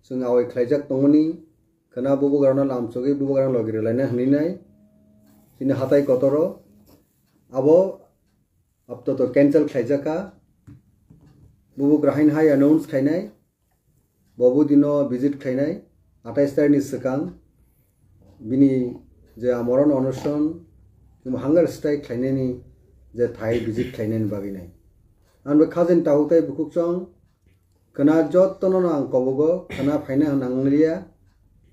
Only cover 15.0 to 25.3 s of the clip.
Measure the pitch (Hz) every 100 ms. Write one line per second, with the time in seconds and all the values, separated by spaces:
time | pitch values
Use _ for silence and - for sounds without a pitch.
15 | 135 123 139 139 135 127 147 196 - _
16 | _ _ 117 117 143 156 147 143 135 123
17 | 131 135 180 - _ _ _ _ _ _
18 | _ _ _ - 107 131 139 131 123 -
19 | - _ _ - 123 123 120 131 147 135
20 | 131 131 147 147 156 170 - _ _ _
21 | _ _ 127 127 131 170 151 - 151 147
22 | - 120 131 135 131 123 - _ _ _
23 | _ 113 120 - 110 120 110 110 127 -
24 | 110 113 104 101 98 95 87 - _ _
25 | _ _ _